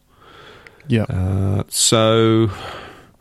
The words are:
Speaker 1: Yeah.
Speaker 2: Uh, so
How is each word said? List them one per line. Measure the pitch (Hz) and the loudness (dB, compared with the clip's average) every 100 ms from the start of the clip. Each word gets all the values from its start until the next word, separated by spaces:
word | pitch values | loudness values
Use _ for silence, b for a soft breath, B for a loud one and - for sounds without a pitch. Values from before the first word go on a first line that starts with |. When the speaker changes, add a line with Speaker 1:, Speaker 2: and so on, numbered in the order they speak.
| _ B B B B B B B 151 | _ B B B B B B B -4
Speaker 1:
Yeah. | 120 | -2
Speaker 2:
Uh, | 104 95 92 95 98 101 - | -2 -2 -2 -2 0 -2 -4
so | - - 117 110 113 113 110 110 98 B B B B B B | -2 2 4 4 4 4 2 0 -4 B B B B B B